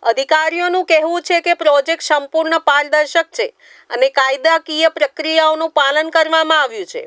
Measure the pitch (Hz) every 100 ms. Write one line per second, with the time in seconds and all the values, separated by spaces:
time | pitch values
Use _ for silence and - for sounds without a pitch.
0 | 233 233 269 311 320 330 349 359 359 320
1 | 311 349 339 349 339 339 320 285 277 330
2 | - 302 277 320 320 330 311 285 294 294
3 | 302 349 330 - 214 _ _ - _ 240
4 | 269 277 262 - 508 330 320 311 320 320
5 | 294 - 302 320 311 311 320 311 269 294
6 | 320 320 320 320 320 311 269 226 180 160